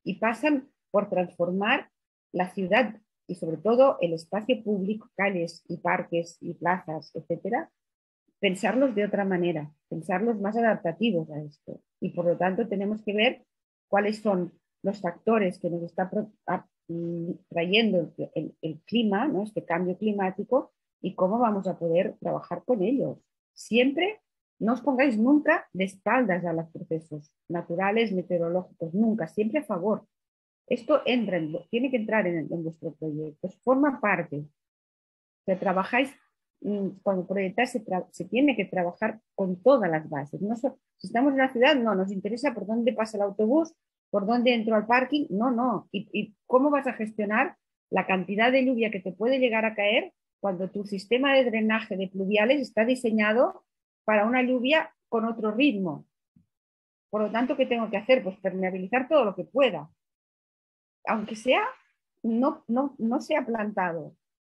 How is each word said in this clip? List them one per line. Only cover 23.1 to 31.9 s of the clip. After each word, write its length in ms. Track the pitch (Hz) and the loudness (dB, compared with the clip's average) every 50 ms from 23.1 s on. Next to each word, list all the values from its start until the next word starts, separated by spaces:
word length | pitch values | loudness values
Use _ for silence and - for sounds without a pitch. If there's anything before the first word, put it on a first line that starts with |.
| - - _ _ _ _ _ _ _ | -4 -8 _ _ _ _ _ _ _
Siempre, 680 | - - - 208 247 254 277 285 330 359 403 427 - _ _ _ _ _ _ _ | -14 -6 0 2 4 4 4 2 0 -2 -2 -4 -8 _ _ _ _ _ _ _
no 160 | - 185 220 254 | -4 0 0 0
os 80 | 240 | 0
pongáis 360 | - 294 254 240 285 285 220 | 0 0 2 4 4 2 4
nunca 500 | 208 226 262 294 302 294 302 330 349 - _ - | 4 4 6 6 4 4 4 2 2 0 _ -4
de 100 | 180 190 | -4 -4
espaldas 600 | 190 - - - 208 233 262 254 190 175 175 170 | -4 -4 -4 -2 0 2 2 4 2 0 0 0
a 80 | 170 165 | -2 -2
los 160 | 165 165 165 | -4 -4 -6
procesos 640 | - - 165 - 165 160 160 - 151 147 147 _ _ _ _ - | -10 -12 -8 -6 -6 -6 -6 -8 -14 -14 -14 _ _ _ _ -6
naturales, 640 | 170 170 170 - 170 175 190 202 208 226 233 208 190 | -6 -6 -4 -4 -4 -2 0 2 2 2 2 0 0
meteorológicos, 800 | 180 170 - 180 170 170 170 175 180 180 - - - 170 165 165 | -2 -2 0 0 0 0 0 0 -2 -2 -4 -10 -10 -8 -4 0
nunca, 340 | 208 226 226 208 - 160 | 2 2 2 2 0 -4
siempre 320 | 160 - 208 214 214 254 302 | -4 -2 -2 -2 0 0 -2
a 60 | 294 | -2
favor. 420 | - 202 170 175 220 208 - - _ _ _ _ _ _ _ _ _ _ _ _ | -2 -4 -2 0 -2 -2 -2 -4 _ _ _ _ _ _ _ _ _ _ _ _
Esto 360 | - - 233 - - 302 - - | -4 -4 -4 0 2 2 2 2
entra 320 | - 247 247 208 190 185 | 2 0 0 0 0 -2
en, 200 | 170 160 151 160 - - - | -2 -2 -2 -6 -8 -6 -4
tiene 200 | - 233 262 262 | -2 -2 0 0